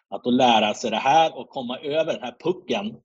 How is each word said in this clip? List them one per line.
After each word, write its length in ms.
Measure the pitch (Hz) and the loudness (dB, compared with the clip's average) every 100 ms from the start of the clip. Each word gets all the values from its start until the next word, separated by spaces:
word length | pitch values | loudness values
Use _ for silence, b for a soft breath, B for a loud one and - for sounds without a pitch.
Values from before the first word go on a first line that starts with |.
| - | -14
Att 140 | 98 | -6
då 60 | 127 | 0
lära 440 | 127 123 110 107 | 2 4 4 2
sig 180 | 104 117 | -2 -4
det 60 | 107 | -2
här 400 | 135 160 160 - | 4 4 4 -2
och 120 | - | -12
komma 280 | 139 120 131 | -10 -8 -8
över 360 | 147 156 156 | -4 -2 -2
den 100 | 110 | -4
här 120 | 120 - | -8 -6
pucken 520 | 170 180 - 107 107 - | -4 -4 -4 -4 -6 -12